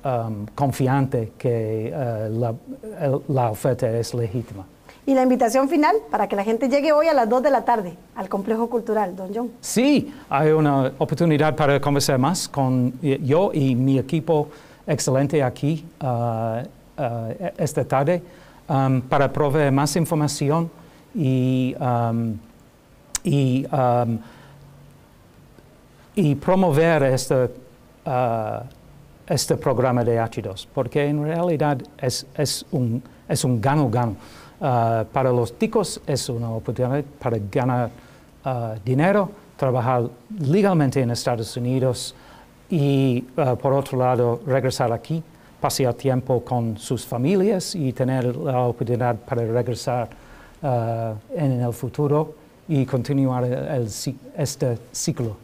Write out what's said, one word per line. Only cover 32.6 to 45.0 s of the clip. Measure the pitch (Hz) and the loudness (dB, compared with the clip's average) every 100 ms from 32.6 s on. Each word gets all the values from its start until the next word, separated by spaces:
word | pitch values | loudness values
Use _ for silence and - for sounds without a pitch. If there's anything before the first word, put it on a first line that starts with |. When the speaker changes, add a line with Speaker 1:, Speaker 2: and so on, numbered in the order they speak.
| - | -6
Speaker 1:
un, | 147 120 117 - - - | -2 -2 -4 -8 -20 -4
es | 127 | -2
un | 135 120 | 0 2
gano-gano. | 131 151 135 120 120 95 - - - - | 2 2 2 2 -2 -4 -14 -20 -20 -4
Ah, | 151 120 113 113 110 | 0 2 2 0 -2
para | 139 131 | 0 2
los | 123 113 | 2 0
ticos | - 220 226 185 - - | -2 0 0 -2 -6 -4
es | 131 - | -4 -4
una | 117 117 | -6 -4
oportunidad | 113 117 120 123 143 143 - | -6 -6 -2 0 -2 -4 -6
para | 127 113 101 | -4 -2 -2
ganar, | 139 127 123 117 - - - - - | 0 0 0 -2 -6 -20 -20 -20 -10
ah, | 139 123 117 110 | -6 -6 -6 -6
dinero, | 107 127 175 202 190 - - - | -2 2 4 2 0 -6 -20 -2
trabajar | 135 123 123 123 117 - - 214 | 0 2 2 0 0 -6 -14 -4
legalmente | 135 190 202 175 139 139 | 0 2 4 4 2 2
en | 120 | 0
Estados | 120 - 120 113 123 | 0 -2 -2 -4 -6
Unidos | 120 131 127 120 - - - - - - - | -2 0 0 -2 -8 -14 -20 -20 -20 -20 -4
y, | 175 143 139 135 123 - - | 0 2 4 2 0 -2 -2
ah, | 135 | 0
por | 120 139 | 0 2
otro | 139 135 127 | 0 0 0
lado, | 127 127 120 117 | 2 4 2 0
regresar | 151 131 127 - 120 | 0 0 0 0 0
aquí, | 113 | -2